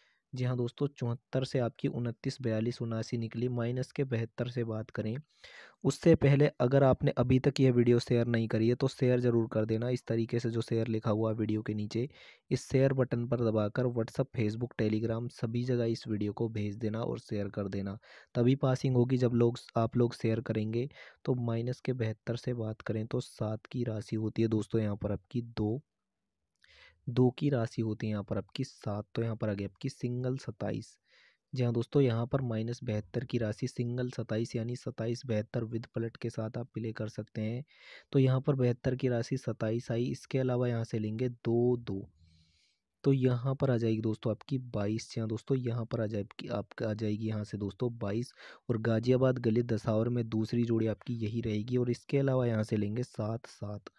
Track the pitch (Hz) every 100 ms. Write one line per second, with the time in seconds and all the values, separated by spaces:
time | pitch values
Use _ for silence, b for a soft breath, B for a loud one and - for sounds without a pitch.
0 | b b b 127 123 123 120 - 143 -
1 | 120 117 _ 131 131 135 117 - 139 -
2 | 120 117 135 - 113 110 117 - 117 110
3 | 110 120 113 117 123 120 117 127 127 -
4 | 135 113 113 - 123 123 113 110 110 -
5 | 107 131 - B B B B B - -
6 | 170 160 139 139 147 - 123 135 135 123
7 | 143 - 123 131 139 135 131 120 120 120
8 | - 120 117 117 110 110 113 127 135 -
9 | 127 123 123 117 110 110 110 110 120 123
10 | - 113 113 120 120 117 - 117 113 110
11 | 117 107 113 110 107 107 107 107 104 113
12 | 131 B B B B 127 - 131 135 135
13 | 127 120 120 120 117 107 104 - 123 120
14 | 113 - - - 107 113 120 - 110 107
15 | 113 113 120 - 113 120 123 120 117 110
16 | 117 104 104 101 117 113 104 104 110 110
17 | 120 - - 107 101 104 101 98 98 104
18 | B B B 123 120 139 135 127 135 127
19 | 123 127 123 120 120 120 - 117 113 123
20 | 120 - 113 113 113 110 107 117 135 B
21 | B B - 127 117 117 120 123 - 127
22 | 113 107 - 117 - 120 110 107 - 110
23 | 113 123 - - 110 110 - 131 117 110
24 | - 110 107 107 113 113 98 113 107 101
25 | 101 101 - 123 117 117 107 127 - _
26 | _ _ _ _ _ _ B B B B
27 | - 123 127 - 143 131 113 - 110 107
28 | 110 104 95 101 - - 131 - - 104
29 | 107 - 113 110 107 101 98 98 135 -
30 | 123 123 127 131 - - 101 107 - _
31 | b b b b _ 127 120 117 117 147
32 | 131 113 120 139 127 110 113 120 120 107
33 | - 120 120 120 110 107 123 - 120 123
34 | 123 - 110 110 117 120 113 123 - -
35 | 117 117 127 107 104 123 113 113 127 117
36 | 113 - 117 - 110 120 117 113 113 107
37 | 107 - 110 - 107 120 - B B B
38 | B 143 131 131 139 135 123 120 131 127
39 | 131 120 113 131 - 110 110 117 - 117
40 | 127 135 - 135 127 123 123 117 113 113
41 | 107 110 127 120 - 117 120 123 120 98
42 | - _ b b b b b b _ _
43 | 143 135 127 120 135 135 135 120 113 110
44 | 110 107 123 107 - 131 123 110 101 113
45 | - - 110 110 - 135 123 117 110 117
46 | 107 107 98 - - 107 98 - 113 107
47 | 107 107 110 107 104 101 101 - 123 117
48 | 104 110 123 - B B - 113 113 113
49 | 120 127 131 127 120 113 120 107 - 110
50 | 120 120 113 113 110 120 117 113 110 104
51 | - 117 107 117 113 107 110 123 123 120
52 | - 139 135 131 120 110 107 107 104 110
53 | 123 - 107 113 - - 104 104 -